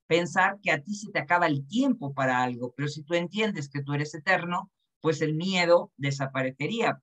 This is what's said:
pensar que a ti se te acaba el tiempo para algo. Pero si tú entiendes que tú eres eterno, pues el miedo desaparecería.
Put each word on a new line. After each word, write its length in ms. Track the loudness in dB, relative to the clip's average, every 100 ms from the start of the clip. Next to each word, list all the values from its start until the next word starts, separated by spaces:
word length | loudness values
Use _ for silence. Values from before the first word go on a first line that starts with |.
| 0
pensar 540 | 2 2 2 2 2
que 100 | -2
a 100 | -2
ti 120 | -2 -10
se 160 | -6
te 80 | -6
acaba 280 | 2 4 4
el 180 | 0 -2
tiempo 480 | 0 2 0 -4
para 300 | -2 0 2
algo. 300 | 0 -2 -8 -4
Pero 140 | -6
si 140 | -6
tú 100 | -2
entiendes 560 | -2 0 -2 -2 -2 -6
que 120 | -6
tú 120 | -4
eres 200 | -4 -4
eterno, 560 | -4 0 0 0 -6 -6 _ _ _
pues 220 | -2 0
el 120 | 0
miedo 600 | 0 0 2 6 4 2 -4
desaparecería. 1040 | -4 -2 -2 -2 -2 -2 -4 0 0 -2